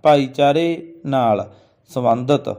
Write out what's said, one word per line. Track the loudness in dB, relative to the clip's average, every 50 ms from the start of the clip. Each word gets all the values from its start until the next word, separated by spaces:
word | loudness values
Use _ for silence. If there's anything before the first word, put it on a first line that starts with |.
| 2
ਭਾਈਚਾਰੇ | 2 4 4 2 0 -2 0 2 2 2 2 0 -2 -4 -6 -10 -16 -20 -14 -8
ਨਾਲ | -4 -2 0 2 2 0 0 -2 -6 -12 -20 _ _ _ _ _ _
ਸੰਬੰਧਿਤ | -8 -4 0 0 0 0 0 0 0 0 -2 -6 -10